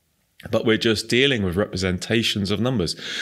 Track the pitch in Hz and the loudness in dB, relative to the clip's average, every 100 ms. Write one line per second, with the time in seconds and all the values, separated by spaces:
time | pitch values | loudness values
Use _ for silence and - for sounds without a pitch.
0 | _ _ _ _ - 113 117 107 113 104 | _ _ _ _ -4 0 2 2 2 0
1 | - 120 139 123 98 87 104 92 92 90 | 2 2 4 2 0 0 -2 -2 -2 -2
2 | - 113 107 107 95 101 120 127 82 - | 0 0 0 -2 -2 0 0 0 -2 -4
3 | - - | -8 -8